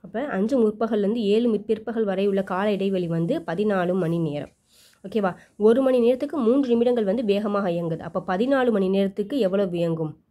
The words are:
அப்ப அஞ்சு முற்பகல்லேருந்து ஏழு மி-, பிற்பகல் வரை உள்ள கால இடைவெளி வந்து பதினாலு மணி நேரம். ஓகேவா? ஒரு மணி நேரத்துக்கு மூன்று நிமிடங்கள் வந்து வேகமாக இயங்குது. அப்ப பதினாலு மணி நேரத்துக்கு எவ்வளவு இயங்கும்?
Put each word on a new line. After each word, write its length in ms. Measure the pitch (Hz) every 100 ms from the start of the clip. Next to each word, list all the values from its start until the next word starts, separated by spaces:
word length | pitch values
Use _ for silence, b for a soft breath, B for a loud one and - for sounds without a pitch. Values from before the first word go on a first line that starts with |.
அப்ப 220 | 185 214 285
அஞ்சு 280 | 190 214 277
முற்பகல்லேருந்து 680 | 220 214 226 220 196 240 202
ஏழு 200 | 214 240
மி-, 180 | 208 208
பிற்பகல் 380 | 214 226 226
வரை 220 | 208 190 202
உள்ள 160 | 196
கால 240 | 196 185 208
இடைவெளி 360 | 196 196 190 170
வந்து 280 | 165 170 311
பதினாலு 540 | 330 165 214 190 175
மணி 260 | 185 165 170
நேரம். 340 | 160 147 143 _ _ b b b 196
ஓகேவா? 260 | 226 196 170 B _
ஒரு 220 | 214 233
மணி 180 | 269 254
நேரத்துக்கு 380 | 233 254 294 330
மூன்று 300 | 226 269 269
நிமிடங்கள் 360 | 233 233 240 202
வந்து 180 | 202
வேகமாக 440 | 220 202 208 202 196
இயங்குது. 340 | 170 170 160
அப்ப 200 | 160 185 185
பதினாலு 440 | 185 247 277 254
மணி 160 | 214 190
நேரத்துக்கு 460 | 196 196 196 202 285
எவ்வளவு 380 | 190 196 196 170
இயங்கும்? 340 | 170 160 160 - _